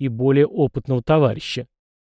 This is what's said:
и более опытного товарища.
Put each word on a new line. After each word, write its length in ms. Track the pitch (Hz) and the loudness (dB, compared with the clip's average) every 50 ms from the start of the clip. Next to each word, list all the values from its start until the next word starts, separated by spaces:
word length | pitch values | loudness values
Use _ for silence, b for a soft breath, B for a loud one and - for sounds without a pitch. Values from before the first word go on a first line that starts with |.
и 80 | 139 131 | -6 -6
более 380 | 113 113 127 135 139 139 147 | -4 0 2 2 4 4 4
опытного 560 | 147 - 196 143 127 - 139 - - 131 123 | 2 2 0 -2 -2 -2 -6 -4 -4 -4 -4
товарища. 640 | - - 156 156 143 117 110 107 - - - 127 120 - _ _ _ _ _ _ _ | 0 0 2 2 2 2 0 -4 -10 -10 -10 -10 -10 -12 _ _ _ _ _ _ _